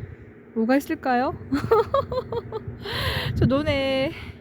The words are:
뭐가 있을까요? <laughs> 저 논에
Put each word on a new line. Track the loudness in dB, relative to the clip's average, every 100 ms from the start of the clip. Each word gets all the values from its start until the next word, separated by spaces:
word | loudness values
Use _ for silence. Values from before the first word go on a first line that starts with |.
| -10 -14 -18 -20 -8
뭐가 | -2 4 4
있을까요? | 2 -4 2 2 2 -2 -4
<laughs> | -2 4 4 4 0 0 -4 -4 -6 -6 -10 -8 -10 -8 -4 -2 -2 -2 2
저 | 4
논에 | 4 2 0 2 0 0 -4 -12 -14